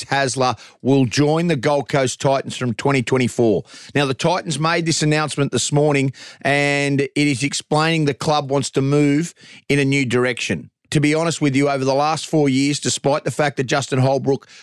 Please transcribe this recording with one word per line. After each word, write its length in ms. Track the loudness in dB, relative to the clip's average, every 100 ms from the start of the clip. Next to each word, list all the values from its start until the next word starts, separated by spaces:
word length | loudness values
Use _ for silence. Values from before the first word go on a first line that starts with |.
Hasler 520 | -2 -2 0 0 -2 -2 -10 _
will 260 | 2 2 2
join 420 | 2 2 2 0
the 80 | 0
Gold 320 | 0 0 0
Coast 320 | 0 0 0
Titans 360 | 0 0 -2 -6
from 160 | -4
twenty 280 | -2 0 0
twenty-four. 600 | 0 0 0 2 2 2 -4 -16 -6 -2
Now, 80 | -2
the 80 |
Titans 460 | 0 -2 -2 -4 -2
made 260 | 0 0 0
this 160 | 0
announcement 480 | 0 0 -2 -2 -2
this 220 | -2 0
morning, 400 | 2 2 2 0 -4 -14 -6
and 580 | -2 0 2 0 0 0
it 100 | -2 0
is 260 | 0 0
explaining 600 | -2 -4 -2 0 2 2
the 100 | 0
club 340 | -2 0 0 0
wants 220 | -2 -2
to 100 | -2
move 520 | 2 2 4 2 -2 -8 -20 -12 -2
in 120 | 0
a 40 |
new 200 | 2 0
direction. 680 | 0 0 0 -2 -4 -6 -8 _ -4
To 100 | 0
be 120 | 2
honest 260 | 2 0 0
with 160 | 0 2
you, 120 | 2
over 160 | 0
the 100 | 0
last 320 | 0 0 -2 -2
four 220 | 0 2
years, 300 | 2 0 -2
despite 460 | -4 -2 0 0
the 80 | -2
fact 240 | -2 -2 -2
that 80 |
Justin 340 | -2 -2 -2 0
Holbrook 480 | 2 0 0 -2 -4 -20